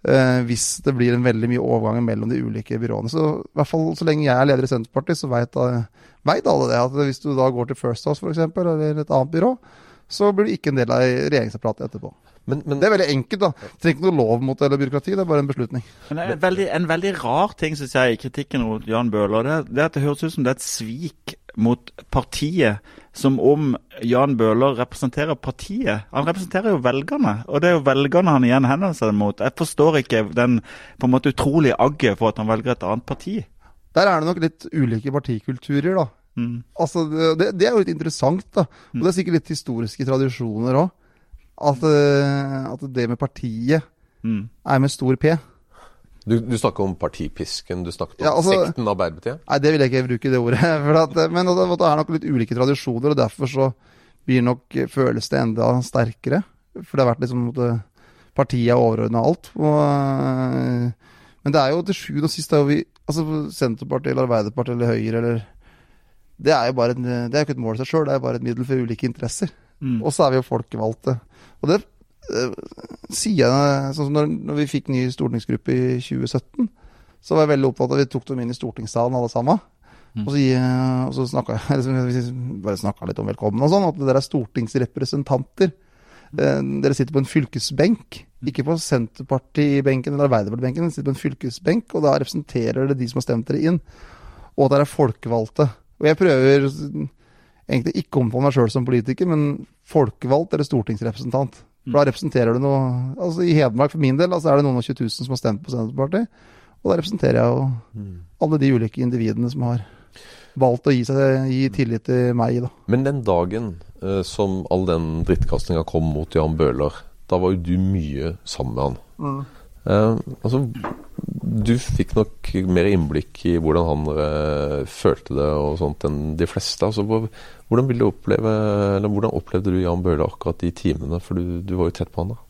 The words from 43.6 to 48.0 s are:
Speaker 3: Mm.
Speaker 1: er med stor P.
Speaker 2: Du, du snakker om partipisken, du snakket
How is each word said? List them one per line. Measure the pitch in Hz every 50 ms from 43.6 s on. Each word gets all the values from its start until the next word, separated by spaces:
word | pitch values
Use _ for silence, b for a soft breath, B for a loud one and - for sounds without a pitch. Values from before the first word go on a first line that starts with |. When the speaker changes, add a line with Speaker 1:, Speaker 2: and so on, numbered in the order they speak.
| 117 127 156 160 - _ _ _ _ _ _ _
Speaker 3:
Mm. | - 113 110 101 104 117 - _ _
Speaker 1:
er | - 135 131
med | 135 139
stor | - - 135 127 131 127
P. | - 151 165 151 b b b b b b b b b b b b b b b b -
Speaker 2:
Du, | 104 110 117
du | 113 120 120 110
snakker | - 113 92 - 98
om | 95 90
partipisken, | - - - - - 82 71 - - 80 - - - - _ 90 90
du | 87 85
snakket | - -